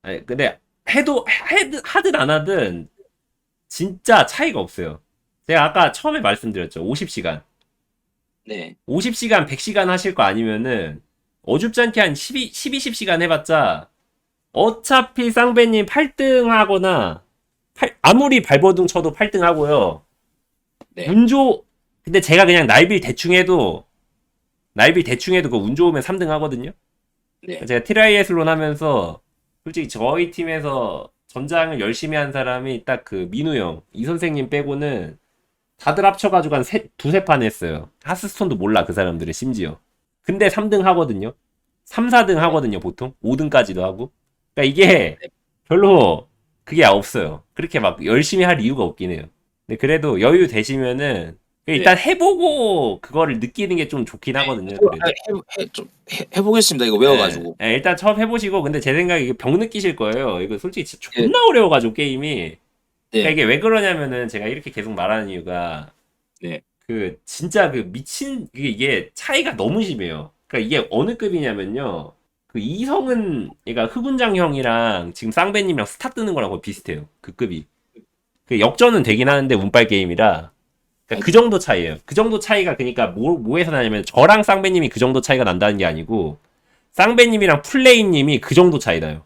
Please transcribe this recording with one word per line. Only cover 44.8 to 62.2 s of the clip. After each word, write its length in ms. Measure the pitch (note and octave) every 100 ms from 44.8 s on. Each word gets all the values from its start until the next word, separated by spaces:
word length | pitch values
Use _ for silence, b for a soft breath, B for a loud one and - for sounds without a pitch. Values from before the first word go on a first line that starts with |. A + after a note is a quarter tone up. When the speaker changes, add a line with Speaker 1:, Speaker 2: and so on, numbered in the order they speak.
| F#3 F3 E2+ D2+
Speaker 2:
네. 80 | - _ _ _ _
Speaker 1:
별로 600 | E3+ G3 F3+ G2+ D#2 _ _ _ _
그게 200 | - D#3
없어요. 580 | A#2+ G2+ G2 B2 D#2 D2+ _
그렇게 260 | - E3+ C#3
막 240 | G2+ -
열심히 400 | E2 A#2+ D3+ F#3+
할 160 | F3+ D3+
이유가 240 | A2 C3+
없긴 260 | F2+ - F#2
해요. 140 | D#2+ D#2 _ _ _ -
근데 100 | A2
그래도 440 | C3+ D#3 D3 G2
여유 280 | A#2 F3 F3
되시면은 920 | G#2+ G#2+ C3+ B2+ B2+ C#3+ G2+ E2 - _ _ -
일단 280 | E3+ F#3 F3+
Speaker 2:
네. 60 |
Speaker 1:
해보고 960 | D4+ F#4 F4+ F#4 E4+ D4 A3+ F3+ A#2+ F#2+
그거를 400 | - D3 D#3 A2+
느끼는 360 | A#2 - G3 F3
게 120 | D3
좀 180 | C#3 A2+
좋긴 280 | - -
Speaker 2:
네, 40 | C3+
Speaker 1:
하거든요, 320 | C3+ A#2 F#2
Speaker 2:
해보-, 140 | G3+ G3+
Speaker 1:
그래도. 160 | D#3+
Speaker 2:
아, 40 | E3 - - G3 - G3+
해-, 40 |
해-, 60 | E3
좀 160 | - - _ -
해-, 140 | - - F#3
해보겠습니다, 500 | G3+ A3 G3+ C#3+ A#2
이거 100 | G#2+
외워가지고. 600 | C3+ C3 F#2+ D2 E2+ -
Speaker 1:
네, 80 | A2
네, 80 |
일단 220 | B2+ A#3+ -
처음 240 | G3+ G#3
해보시고, 420 | A3 A#3 G#3 F#3+
근데 160 | C#3+ D3+
제 140 | C#3
생각에 280 | D3 F3+ E3+
이게 100 | B2
병 260 | B2 B2 F3
느끼실 380 | A3+ G#3 F#3+ -
거예요. 440 | G#2+ A#2 C3 F2+
이거 180 | G2 G#2
솔직히 260 | F#2 - -
진짜 240 | - -
Speaker 2:
네. 80 | B3
Speaker 1:
존나 220 | A#3 B4 A#4
어려워가지고, 440 | C4 G3 C#3+ A2+
게임이. 360 | A2 D3 C3